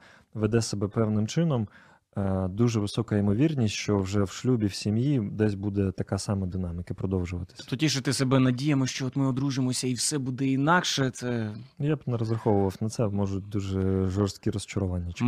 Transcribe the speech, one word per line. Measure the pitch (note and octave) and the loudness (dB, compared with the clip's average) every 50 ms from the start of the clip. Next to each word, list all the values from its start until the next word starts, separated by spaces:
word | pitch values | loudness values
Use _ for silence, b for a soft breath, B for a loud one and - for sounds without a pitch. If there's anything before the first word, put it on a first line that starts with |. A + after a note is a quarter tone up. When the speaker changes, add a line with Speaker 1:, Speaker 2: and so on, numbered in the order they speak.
| b b b b b b - | b b b b b b -4
Speaker 1:
веде | G#2+ G#2+ G#2+ A2+ A2+ | -2 0 2 2 2
себе | A2 - - G2+ G#2 G2 | 0 0 -2 -4 -4 -2
певним | - A#2 A2 G#2+ G#2+ G#2 G#2+ | 0 0 0 2 2 0 0
чином, | - - E3 F3 E3 C3+ A#2 G#2 b b b b b b b b _ _ | 0 0 0 2 2 2 0 -2 b b b b b b b b _ _
е, | G#2 G2 F#2+ F#2+ F#2+ F#2+ F2+ | -2 -2 0 0 0 -2 -2
дуже | F#2+ G#2+ A#2+ A#2+ A2+ G#2+ | 0 2 2 2 2 0
висока | G#2 G2+ - A#2+ A2 - G#2+ | -2 0 -2 -4 -2 2 2
ймовірність, | G2+ G2+ G#2 G2+ A#2 D3+ D#3+ D3+ C3 A2+ G2+ - | 2 4 4 4 4 2 2 2 2 0 0 0
що | - - - G#2 G2 | -2 0 0 2 2
вже | F#2+ F#2+ G#2 G#2 | 2 2 0 0
в | G2 F#2 | 0 0
шлюбі, | - - - B2+ B2+ A2 G#2 | -2 -2 0 2 2 2 2
в | G2 - | 0 -2
сім'ї | - - G#2 G#2+ A2+ B2+ D3 C#3+ B2 G2+ G2 | -2 -2 0 0 0 2 2 0 0 0 -2
десь | G#2+ G#2 G#2+ G#2+ G2+ | 0 2 2 2 2
буде | G2 G2+ G#2 G2 G2+ G2 F#2+ | 0 -4 -2 0 2 0 0
така | - - G2+ - G#2 F#2+ | 0 -4 -4 -2 -4 -2
сама | - - G2+ G2 F#2+ | -2 -2 -2 -2 -2
динаміка | F2+ F2+ F#2 F2+ F2 E2+ F2 F2 - F#2+ | -2 -4 -4 -4 -4 -6 -6 -8 -8 -6
продовжуватися. | - G#2 F#2+ F#2+ F#2 F2 E2+ F2 F2 F2+ - - - | -6 -2 0 0 0 0 -2 -4 -8 -8 -10 -12 -18
Speaker 2:
Тобто | - - C#3 | -8 -6 -2
тішити | A#2+ D#3 D3 B2 C3+ A#2+ C#3+ | 0 0 0 0 0 0 -2
себе | A#2 - C3+ B2+ C3+ C3 | 0 0 2 4 4 4
надіями, | B2+ B2+ B2+ B2 C#3+ D#3 C#3+ C3+ C3 | 4 4 2 0 0 0 2 2 0
що | B2 - - C3+ | 0 -2 -4 -6
от | B2 - | -4 0
ми | C#3 C3+ | 0 0
одружимося | C3 B2+ C3 C#3 C#3+ B2 C3+ B2+ B2+ B2 - C3+ B2+ | 0 0 0 -2 -2 0 0 -2 0 -2 -2 -2 -2
і | B2 | -2
все | A2 - - D#3 C#3+ | -2 -2 -2 -2 -2
буде | B2+ C3 B2+ A#2+ C#3 | -2 -4 -2 -2 0
інакше, | C3+ C3+ C3+ C#3 D#3 F3 F3+ - - - C#3+ C3+ B2+ | 2 2 2 4 4 4 4 2 0 0 0 0 -2
це | - - B2 B2 A#2+ A#2 A2 G#2 G#2+ A#2 B2+ - _ - | -2 -4 -4 -4 -2 -2 -2 -4 -6 -10 -14 -16 _ -4
Speaker 1:
Я | C#3+ D3+ D#3 | -2 0 0
б | C#3+ - | -2 -2
не | B2+ A#2+ | -2 -2
розраховував | A2+ A2+ A2 A2+ A2 - A2+ G#2 G2+ G2 F#2+ - - | -2 0 -2 -2 2 4 4 4 6 4 2 0 -2
на | A2 G#2+ | -4 -4
це, | - - A#2 G2+ | -2 -2 -2 0
можуть | G2+ G2+ G2+ G2 G2 F#2+ G2 G#2 | 0 0 0 0 -2 -4 -6 -4
дуже | G#2+ G2+ G2 G2 F#2+ F#2+ F#2+ F#2+ F#2+ F#2+ F#2+ F#2 | -6 -4 -2 -2 0 0 2 2 2 2 2 2
жорсткі | F2+ G2+ G#2 F#2+ - - - A2 | 2 2 0 0 -2 -4 -4 -4
розчарування | G2+ G2+ - - - G#2 G2 F#2 F2+ F2+ F2 F2 | -4 -4 -6 -6 -4 -4 -2 -2 -2 -4 -4 -6
чекати. | F2 - A#2+ | -4 0 2